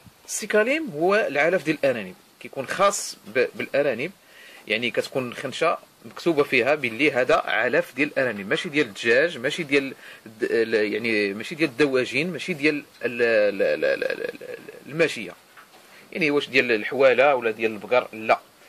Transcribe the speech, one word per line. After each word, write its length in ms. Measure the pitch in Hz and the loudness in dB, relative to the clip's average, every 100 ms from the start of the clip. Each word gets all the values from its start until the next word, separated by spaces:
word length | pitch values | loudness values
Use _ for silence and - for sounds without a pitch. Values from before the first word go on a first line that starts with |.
| - _ - | -20 _ -12
السكاليم 640 | - 208 214 226 311 285 | -8 0 2 2 0 -4
هو 260 | 147 180 208 | -2 2 2
العلف 480 | 196 143 160 180 | 2 2 2 2
ديال 140 | 147 151 | 0 0
الأرانب، 320 | 139 120 92 90 _ - | 0 0 -6 -14 _ -20
كيكون 280 | 123 139 120 | -14 -10 -6
خاص 500 | - 202 196 - - 101 127 | 2 2 2 -6 -12 -4 0
ب-، 120 | 120 101 | 0 -2
بالأرانب، 560 | 123 139 143 113 165 - _ - - - - | -2 0 0 -2 -6 -10 _ -20 -20 -12 -4
يعني 240 | 107 120 | -2 -2
كتكون 420 | 127 - 139 123 | -4 -4 -4 -6
خنشة 440 | - 135 - 165 - - _ 120 | -8 -8 -2 0 0 -6 _ -20
مكتوبة 380 | - 175 143 | -4 0 2
فيها 320 | 139 131 123 156 | 2 2 2 2
باللي 360 | 123 113 147 | -2 0 0
هذا 240 | 123 127 165 | 2 2 2
علف 600 | - 104 120 147 - 135 | 0 0 0 0 -2 -2
ديال 120 | 147 | -2
الأرانب، 420 | 135 127 104 98 | 0 -2 -4 -4
ماشي 200 | 156 180 | -4 -2
ديال 160 | 143 120 | -2 -2
الدجاج، 520 | 95 117 123 170 139 | -2 2 4 4 0
ماشي 260 | 131 160 | -6 -4
ديال 300 | 143 139 135 117 - - 113 | 0 0 0 -8 -18 -20 -20
الد-، 180 | 110 120 | -4 0
ال-، 420 | 113 113 110 104 | 0 2 2 2
يعني 400 | 104 117 107 101 | -2 0 0 0
ماشي 220 | 101 - 160 | -4 -8 -4
ديال 140 | 156 | -2
الدواجن، 580 | 117 147 127 113 127 180 | 2 2 2 0 -2 -2
ماشي 260 | 143 - | -4 -6
ديال 220 | 151 151 147 | -2 0 -2
ال-، 460 | - - 120 120 | -6 -6 -4 0
ال-، 640 | 117 110 104 98 85 76 | 2 4 4 2 0 2
ال-، 200 | 71 - | 0 0
ال-، 540 | - - - - - - - - - | -2 -4 -8 -10 -12 -14 -16 -18 -6
الماشية. 460 | 156 156 123 87 - - - - - - - - | -2 -2 -2 -12 -14 -20 -20 -20 -20 -20 -20 -10
يعني 200 | 202 151 | -2 0
واش 180 | 143 - | 0 0
ديال 220 | 131 123 | 2 2
الحوالة 640 | 110 104 127 131 120 143 131 | 0 0 4 4 6 4 4
ولا 160 | 113 | 0
ديال 200 | 110 113 | -2 -2
البقر؟ 360 | 104 104 123 - | -4 -2 0 0
لا، 260 | 110 113 - - _ | -4 0 0 -2 _